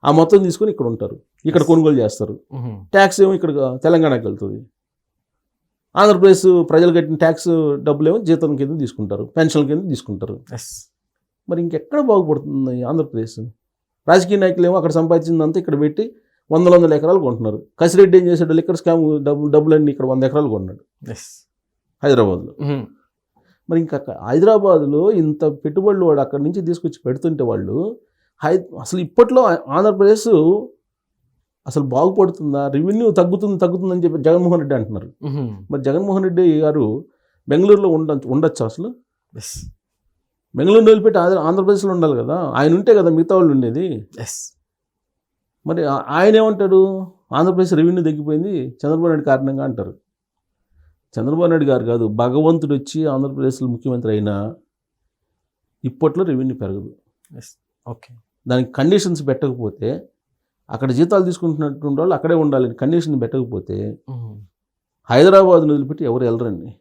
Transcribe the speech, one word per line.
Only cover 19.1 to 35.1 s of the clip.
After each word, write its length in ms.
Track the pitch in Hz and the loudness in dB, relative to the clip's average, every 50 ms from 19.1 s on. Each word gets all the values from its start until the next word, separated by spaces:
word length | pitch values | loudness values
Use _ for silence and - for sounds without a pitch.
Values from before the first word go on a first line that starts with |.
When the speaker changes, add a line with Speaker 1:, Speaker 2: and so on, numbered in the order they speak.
| 151 151 143 | 0 -2 -2
Speaker 1:
డబ్బు-, 280 | 139 147 143 147 147 | -2 -2 -2 -2 2
డబ్బులన్నీ 400 | 147 151 151 156 156 151 151 147 | 2 2 4 4 4 4 4 0
ఇక్కడ 140 | 139 139 135 | -2 -2 -4
వంద 180 | 127 131 131 131 | -2 0 0 0
ఎకరాలు 260 | 131 135 151 151 135 | 0 0 0 -2 -2
కొన్నాడు 600 | 107 101 95 92 95 - _ _ _ _ - - | -2 -4 -6 -10 -14 -18 _ _ _ _ -16 -16
Speaker 2:
ఎస్. 380 | 113 - - - - _ _ _ _ _ _ _ _ _ _ _ _ _ - | -16 -16 -16 -20 -20 _ _ _ _ _ _ _ _ _ _ _ _ _ 0
Speaker 1:
హైదరాబాద్లో. 520 | 143 135 123 110 98 92 90 - - - - | 2 4 4 4 2 0 -4 -8 -14 -14 -10
Speaker 2:
మ్మ్. 240 | 147 143 143 135 110 - _ _ _ _ _ _ _ _ _ _ _ _ _ _ _ - | -6 -6 -6 -6 -8 -12 _ _ _ _ _ _ _ _ _ _ _ _ _ _ _ -2
Speaker 1:
మరి 100 | 170 165 | -2 -2
ఇంకా 180 | 165 156 - | -2 -2 -6
అక్క-, 300 | 139 135 - 101 - - | -8 -8 -10 -14 -12 -6
హైదరాబాద్లో 840 | 107 127 156 175 208 220 214 196 196 175 160 147 139 143 147 170 208 | -2 2 4 4 6 4 4 4 4 4 4 4 2 0 2 2 2
ఇంత 340 | 226 185 160 151 151 151 160 | 2 2 0 0 -2 -2 -2
పెట్టుబడులు 600 | 151 143 143 _ 151 147 190 190 208 202 190 180 | -4 -4 -4 _ -4 -4 0 0 2 2 2 2
వాడు 160 | 165 151 139 | 2 2 2
అక్కడి 220 | 135 131 - 143 143 | 0 -2 -4 -4 -4
నుంచి 180 | 151 175 196 | -4 -4 -4
తీసుకొచ్చి 380 | 175 160 175 170 - 165 - _ _ | -4 -4 -6 -4 -6 -8 -8 _ _
పెడుతుంటే 380 | 123 131 135 - 165 160 139 131 | -6 -6 -2 -4 -4 -2 -2 -2
వాళ్ళు 540 | 117 110 101 98 95 101 139 180 214 233 - _ _ _ _ _ _ _ _ - | -2 -2 -4 -4 -4 -4 -4 -6 -6 -8 -12 _ _ _ _ _ _ _ _ -2
హై-, 320 | 151 175 185 175 - - - | 0 0 0 -2 -6 -16 -16
అసలు 180 | 120 - - 185 | -12 -8 -6 -6
ఇప్పట్లో 420 | 175 - _ - 240 233 254 254 | -6 -2 _ 4 4 6 6 2
ఆ-, 160 | 254 208 170 - - | 4 4 0 -2 -4
ఆంధ్రప్రదేశ్ 600 | 135 139 165 196 214 196 190 202 202 214 214 214 233 220 160 156 165 190 214 247 247 _ _ _ _ _ _ _ _ _ _ _ _ _ _ _ _ _ _ _ | -4 -2 0 2 2 2 4 4 4 4 4 2 2 4 4 4 4 2 0 -2 -8 _ _ _ _ _ _ _ _ _ _ _ _ _ _ _ _ _ _ _
అసలు 160 | - - 151 143 | -8 -6 -4 -4
బాగుపడుతుందా? 840 | 131 123 131 156 185 190 202 196 170 170 - 156 147 139 139 143 | -2 0 0 0 0 2 2 0 0 0 -6 -6 -6 -4 -4 -4
రెవెన్యూ 440 | 139 135 143 156 185 208 220 240 220 | -2 -2 -2 -2 0 -2 0 0 2
తగ్గుతుంది, 460 | 175 175 180 175 180 190 202 208 196 | 2 2 0 0 0 -2 -4 -4 -2
తగ్గుతుందని 460 | 165 190 175 175 185 185 190 180 180 170 | -2 -2 -2 -2 -2 -4 -4 -4 -2 -2
చెప్పి 180 | 170 156 156 | -2 -2 0
జగన్మోహన్ 380 | 131 156 165 175 180 175 175 170 | 2 2 2 4 2 2 0 0
రెడ్డి 160 | 147 139 139 | 0 -2 -4
అంటున్నారు. 360 | 123 107 101 107 95 - - | -4 -4 -6 -8 -12 -12 -14